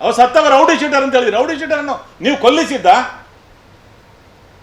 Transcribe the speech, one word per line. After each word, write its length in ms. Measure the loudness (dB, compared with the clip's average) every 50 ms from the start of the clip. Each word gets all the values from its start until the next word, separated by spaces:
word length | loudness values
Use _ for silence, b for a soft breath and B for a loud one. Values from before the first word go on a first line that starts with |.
ಅವ 100 | -4 -4
ಸತ್ತವ 360 | 2 2 2 2 4 2 2 4
ರೌಡಿ 300 | 4 4 4 2 2 0
ಶೀಟರ್ 240 | -2 -2 -2 -2 -2
ಅಂತ 120 | 0 0
ಹೇಳಿದ್ರಿ. 220 | 0 0 0 0
ರೌಡಿ 220 | -2 -2 -2 -4 -8
ಶೀಟರನ್ನು 480 | -6 -6 -6 -6 -4 -8 -10 -10 -12 -20 -16 -6
ನೀವು 160 | -4 -4 -2
ಕೊಲ್ಲಿಸಿದ್ದ? 480 | 2 2 2 2 2 -2 -4 -4 -2 2 2 2 2 2 -6 -12 -18 -20 -20 _ _ _ _ -20 _ _ _ _ _ _ _ _ _ _ _ _ _ _ _ _ _ _ _ _ _